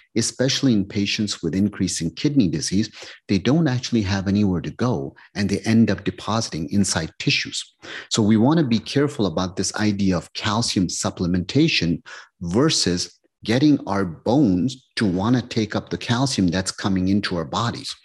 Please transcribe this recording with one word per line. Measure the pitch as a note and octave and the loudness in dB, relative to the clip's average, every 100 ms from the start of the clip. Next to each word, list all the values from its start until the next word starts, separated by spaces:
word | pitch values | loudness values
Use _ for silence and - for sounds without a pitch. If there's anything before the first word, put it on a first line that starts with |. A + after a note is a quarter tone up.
| _ A2 | _ -2
especially | A2+ - C3 - C3+ | -2 0 0 2 2
in | A2 | 2
patients | F#2+ G#2 G2+ - G#2 - | 2 -2 -2 -2 -4 -4
with | E2+ | -2
increasing | F#2 G2+ - F#2+ - E2 | 0 0 0 -2 -2 -6
kidney | - D3+ C#3+ F#2 | -2 0 2 2
disease, | D2+ - F#2 A2+ - - - - | 0 -2 -2 -2 -6 -20 -14 -2
they | G2 | 0
don't | A2+ D3+ D#3 | 2 2 2
actually | B2+ - A#2 | 0 0 0
have | F#2+ G2 F#2+ | 0 0 0
anywhere | G2+ G#2 F2 | 2 2 0
to | D#2 | -2
go, | D2 B2 F#2+ C#2 - - - | -4 -2 -2 -4 -12 -10 -4
and | G2+ | -2
they | G2+ | 0
end | - A2+ A2 | 2 4 4
up | F#2+ | 2
depositing | - - - A2 A2+ D#2 D#2+ | -4 -6 -4 -2 -2 -6 -2
inside | G2+ F#2+ - D#2+ - | 0 0 -2 -4 -6
tissues. | - - - - - _ - - - | -2 -2 -2 -8 -10 _ -16 -16 -4
So | - | 2
we | G#2 A2 | 4 6
want | A#2+ E3 | 6 4
to | C#3+ | 2
be | A2+ | 0
careful | - C#3 C#3+ - G2 | -2 0 0 0 -2
about | D#2+ F#2 | -2 -4
this | F#2 F#2+ - | -4 -6 -2
idea | G#2+ G2+ G2 F2 | -2 0 0 0
of | - | -4
calcium | - - G#2+ A#2+ - F2 | -6 -2 -2 0 0 -2
supplementation | - G2+ - F2+ F2+ F2 C3+ D#3+ - E2+ D#2+ - - - _ | -2 -6 -4 -2 -2 0 2 2 2 0 -2 -6 -20 -20 _
versus | F2 F#2+ D#3 - - F2+ - _ _ _ | -2 2 2 2 0 -2 -4 _ _ _
getting | - A#2+ D3+ - - | -2 2 4 2 0
our | G2 | -2
bones | F#2 D#2 - B2+ C3 F#2 B2 C3 _ - | -2 -4 0 4 4 2 0 -4 _ -2
to | A2 | 0
want | F2 G#2 B2+ | 0 2 0
to | |
take | - - G#2+ A2 | 0 -2 -2 -4
up | - | -6
the | E2+ | -6
calcium | - A#2+ C3+ - F2+ | -2 0 0 2 2
that's | F2+ F#2 | 0 -4
coming | - G#2+ F#2+ F#2 | -4 -2 0 2
into | G2+ - F2+ | 0 0 -4
our | |
bodies. | D2 A2 A#2 B1 - - | -4 -2 -2 -4 -10 -14